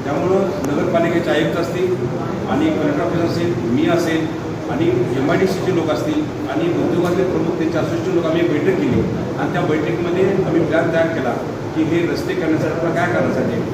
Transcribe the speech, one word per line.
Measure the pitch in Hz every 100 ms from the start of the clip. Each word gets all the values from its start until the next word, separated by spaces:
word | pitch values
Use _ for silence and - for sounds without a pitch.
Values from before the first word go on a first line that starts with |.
त्यामुळं | - 165 175 190 190 -
नगरपालिकेचे | 147 143 - 165 170 170 165
आयुक्त | 151 156 170
असतील | 165 180 185 180 - - - - -
आणि | - 160
कलेक्टर | 156 147 151
ऑफिस | 170 170 165
असेल, | 170 175 -
मी | - 143 170
असेल | 170 170 160 160 - - - -
आणि | - 170 185 - 127
एमआयडीसीचे | 143 180 185 - 180 170
लोक | 156
असतील | 139 156 151 151 - 151
आणि | 156 170
उद्योगातले | 143 - 170 175 180
प्रमुख, | 185 160 160 175
त्यांचे | 160 160
असोसिएशन | 156 165 185
लोक, | 170 160
आम्ही | 165
एक | 170
बैठक | 147 196 -
केली | 139 - - - - 156
आणि | 147
त्या | 175
बैठकीमध्ये | 151 156 170 - 175 185 190
आम्ही | 196 160 165
प्लॅन | 160 160 170
तयार | 165 165
केला | - 131 - - - - 160
की |
हे | 147 170 170
रस्ते | 139 185
करण्यासाठी, | 175 160 156 -
आपल्याला | - 170 165 175
काय |
करण्यासाठी. | - - - 123 117 113